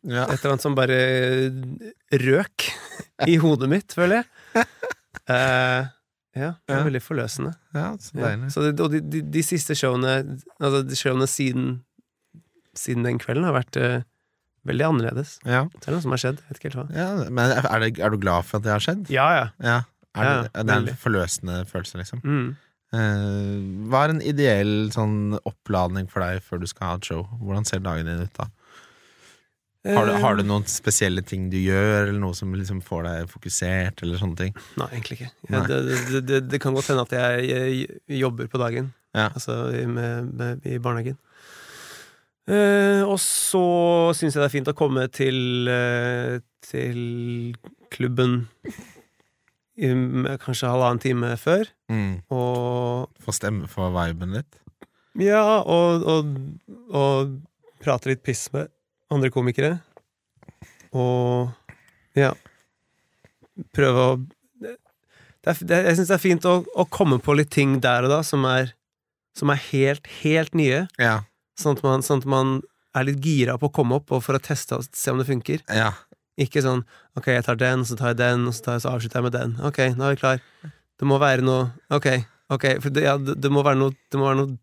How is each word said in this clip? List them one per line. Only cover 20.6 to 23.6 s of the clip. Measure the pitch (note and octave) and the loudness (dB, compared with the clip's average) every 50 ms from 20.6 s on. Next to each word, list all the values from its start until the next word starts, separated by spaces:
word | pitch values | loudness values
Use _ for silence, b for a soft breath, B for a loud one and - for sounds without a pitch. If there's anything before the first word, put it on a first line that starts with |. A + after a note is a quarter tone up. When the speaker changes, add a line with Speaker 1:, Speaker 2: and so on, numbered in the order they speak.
| A2 | 0
Speaker 1:
det | A2 G#2 | 2 2
en | |
Speaker 2:
veldig. | G#2+ G#2 - B2+ | 2 0 -2 -6
Speaker 1:
forløsende | - - B2 G#2+ F#2+ F2 E2+ - - - F2+ F2+ F2+ F2+ | -4 -2 0 2 2 0 0 -4 -6 -6 -6 -6 -6 -6
følelse, | F#2 - F2+ F2 - - F2+ | -6 -6 -8 -8 -8 -10 -12
liksom? | F2+ - - B2 | -10 -10 -12 -8
Speaker 2:
Mm. | - C#3 D3 C#3+ A#2+ B2+ C#3 b b b b b _ _ - | -4 -2 -2 -2 -2 -4 -8 b b b b b _ _ -2
Speaker 1:
Eh, | A2+ A2 G#2+ G#2 G2+ G2+ G2+ G2 G2+ G2+ G2 G2+ G2+ | 0 0 0 0 0 -2 -2 -2 -2 -4 -4 -4 -4